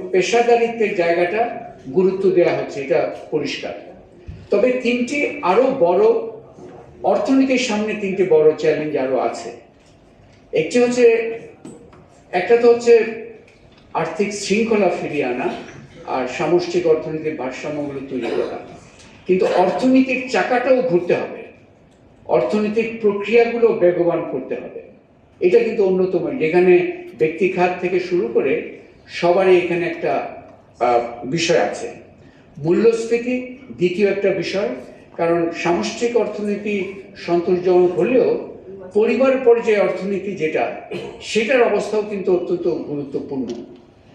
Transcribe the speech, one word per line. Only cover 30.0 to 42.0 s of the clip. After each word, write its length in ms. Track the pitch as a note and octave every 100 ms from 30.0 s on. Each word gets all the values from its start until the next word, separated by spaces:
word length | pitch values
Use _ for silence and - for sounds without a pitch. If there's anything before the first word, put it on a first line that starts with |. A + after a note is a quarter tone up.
| D#3+ - - - - - - -
আহ, 460 | A#2+ A#2+ - - A#2+
বিষয় 340 | E3 - D#3
আছে। 280 | - - - - - - - - - -
মূল্যস্ফীতি 720 | D3+ G3 A3+ A3+ - A#3 A#3+ B3+ B3+ - - -
দ্বিতীয় 320 | F3+ - G3
একটা 200 | F3+ G3+
বিষয়, 400 | E3+ E3 F#3 A#3 - - - - -
কারণ 340 | E3+ E3+ E3 -
সামষ্টিক 540 | E3+ F3+ G#3 - A#3+ A#3
অর্থনীতি 580 | G3+ G#3+ G#3 G3+ G#3+ G3+ F3+ - - -
সন্তোষজনক 760 | - F3 F3+ F3+ F3+ F3+ F3 F3
হলেও 540 | G3 B3+ - - - - - G3 -
পরিবার 440 | G#3 A#3 A#3+ C4+ B3+ A#3+
পর্যায়ে 340 | A#3 A3 G3+
অর্থনীতি 520 | F#3 F3+ F#3+ F#3+ G3 D#3+
যেটা, 460 | D#3 - - - - - - -
সেটার 420 | - G#3 A#3 C4
অবস্থাও 380 | A3 G3+ - G#3+